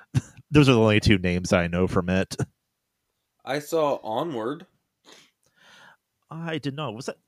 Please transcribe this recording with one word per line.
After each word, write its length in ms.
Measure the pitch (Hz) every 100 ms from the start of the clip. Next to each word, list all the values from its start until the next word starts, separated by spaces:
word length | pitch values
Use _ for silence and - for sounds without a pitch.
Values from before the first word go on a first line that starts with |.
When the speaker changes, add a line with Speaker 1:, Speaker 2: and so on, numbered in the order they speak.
| _
Speaker 1:
<laughs> 380 | - - - _
Those 180 | 147 135
are 40 |
the 60 | 117
only 200 | 110 107
two 180 | - 98
names 340 | 90 87 90
I 140 | 92 87
know 200 | 87 92
from 220 | 95 87
it. 260 | 95 - - - _ _ _ _ _ _ _ _ _
Speaker 2:
I 160 | - 147
saw 360 | 143 160 147 123
Onward. 640 | 110 113 170 120 113 160 185 _ _ _ _ - _ _ _ _ _ - - _ _ _ _
Speaker 1:
I 280 | 160 165 160
did 180 | 143 139
not. 180 | 139
Was 120 | 107 -
that, 120 | -